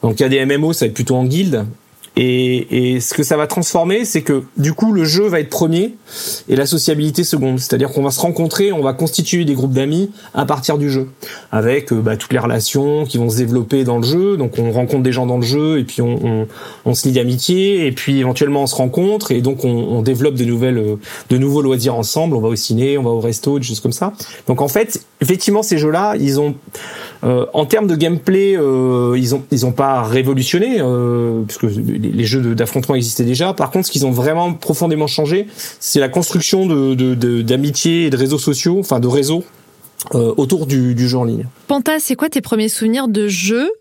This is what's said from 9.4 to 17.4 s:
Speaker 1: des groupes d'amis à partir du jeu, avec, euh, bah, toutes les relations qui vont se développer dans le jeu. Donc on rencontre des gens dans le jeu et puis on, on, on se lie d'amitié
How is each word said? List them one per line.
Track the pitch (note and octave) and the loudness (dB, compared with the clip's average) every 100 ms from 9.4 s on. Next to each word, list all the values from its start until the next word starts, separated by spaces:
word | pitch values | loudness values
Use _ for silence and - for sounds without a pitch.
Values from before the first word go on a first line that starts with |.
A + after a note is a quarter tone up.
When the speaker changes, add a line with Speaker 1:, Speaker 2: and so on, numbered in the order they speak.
Speaker 1:
des | D#3+ | 0
groupes | C3+ C3+ | 0 0
d'amis | C3 C3+ D#3+ G3+ - - | 0 0 0 -2 -6 -10
à | - C#3 | -6 -2
partir | C#3+ C3 D3 | -2 0 0
du | D3 | 0
jeu, | C3+ C3 C3+ - - - | 0 -2 -10 -18 -18 -4
avec, | A2 A2+ C3+ C#3+ | 0 2 0 0
euh, | A#2 | 0
bah, | A2 G#2+ | 0 -2
toutes | - | -2
les | B2+ | -2
relations | A#2 A#2 G#2+ C#3 C#3 D3+ | 0 -2 0 0 0 0
qui | C#3+ A#2+ | -2 -2
vont | A#2 | 0
se | A2+ | 0
développer | A#2+ A#2+ A2 C#3 | 0 0 0 0
dans | B2+ A#2+ | 2 0
le | |
jeu. | A#2 D#3+ F#3+ G3 | 0 0 0 0
Donc | B2+ - | -2 -2
on | A#2 | 0
rencontre | A2+ B2 C#3+ | 0 0 0
des | B2+ | 0
gens | B2 B2 | 0 0
dans | B2 | 0
le | |
jeu | A#2 C#3+ D#3 D#3 | 0 0 0 0
et | |
puis | B2+ - | -2 -2
on, | A#2+ A#2+ | -2 0
on, | A#2 A2 A2 - - - - | -2 -2 -4 -8 -18 -8 -4
on | |
se | B2 C#3 | 0 2
lie | |
d'amitié | B2+ B2 B2 | 2 2 -2